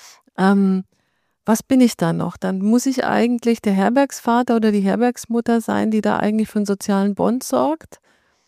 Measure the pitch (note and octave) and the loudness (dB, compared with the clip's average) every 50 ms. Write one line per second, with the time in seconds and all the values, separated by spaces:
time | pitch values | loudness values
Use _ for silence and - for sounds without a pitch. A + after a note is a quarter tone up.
0 | - - - _ _ _ _ - F#3 G3 G3+ G3 G3 F#3+ F#3+ F#3+ F#3+ - _ _ | -20 -20 -20 _ _ _ _ 0 2 4 4 4 4 2 0 -2 -4 -8 _ _
1 | _ _ _ _ _ _ _ _ _ - A3+ A3 - - C4+ B3+ B3+ A3+ - - | _ _ _ _ _ _ _ _ _ -2 -2 -2 0 0 4 4 4 4 2 0
2 | F3 E3 E3 E3+ E3 F3 - - - F#3 F#3+ F#3+ G3 G#3 A3+ B3 - C4+ B3+ B3+ | -2 -2 -2 -2 -4 -6 -6 -6 -6 -6 -4 -2 0 0 0 0 0 -2 -2 -2
3 | - - G3+ G#3 A3 A#3+ B3 A#3 - A#3 A#3 - - G#3 G3 F#3+ G3 G#3+ A#3+ C#4 | -2 0 0 2 2 0 0 -2 0 -2 -2 0 0 0 0 2 2 2 2 2
4 | C#4 C4+ - - - A#3+ A#3 A#3+ B3+ - A#3+ A3+ A3 G#3+ G#3 G#3 F#3+ F#3+ F#3 G#3 | 0 0 -4 -6 -2 0 0 0 2 0 0 0 0 0 0 0 0 0 0 0
5 | A#3+ B3 A#3+ - - - A#3 A#3 A3+ - A#3 A#3 A3 - G3+ G3+ G#3 A3 A3 G#3+ | 0 -2 -2 -4 -8 -6 -4 -2 0 0 0 0 0 -2 -2 -2 0 0 0 0
6 | G#3 G#3+ - E2 - G#3+ G#3+ A3 G#3+ - - G#3+ G#3 G3+ G3+ G3 - - G3+ G3 | 0 0 0 0 0 0 0 -2 -2 -2 -2 -4 -2 -2 -4 -4 -2 -2 0 0
7 | G3 G3+ G3 - F3 G3 A#3 B3+ - - - B3 - C#4 D#4 D#4+ - - - - | 0 0 0 0 0 0 -2 -2 -4 -4 -2 0 0 0 -2 -4 -8 -16 -20 -20
8 | _ _ _ _ _ _ _ _ _ | _ _ _ _ _ _ _ _ _